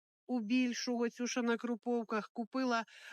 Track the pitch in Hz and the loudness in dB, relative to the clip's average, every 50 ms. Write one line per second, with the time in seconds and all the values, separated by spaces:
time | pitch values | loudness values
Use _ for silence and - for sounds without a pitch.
0 | _ _ _ _ _ - 247 247 214 202 247 254 254 240 226 - - 254 247 233 | _ _ _ _ _ -4 -2 -2 0 2 4 4 4 2 0 -2 -2 -2 0 0
1 | 240 233 - - 247 226 - 254 233 233 233 226 - 233 240 208 - 240 240 233 | 0 -2 -2 -2 -4 -2 0 0 2 2 2 0 0 -2 -4 -2 -2 0 0 0
2 | 220 - 226 214 190 - - 240 226 - - 262 262 247 233 226 214 - - - | 0 0 -2 -2 -4 -4 -6 -8 -6 -4 -2 0 2 2 2 2 0 -4 -8 -20
3 | - - | -18 -18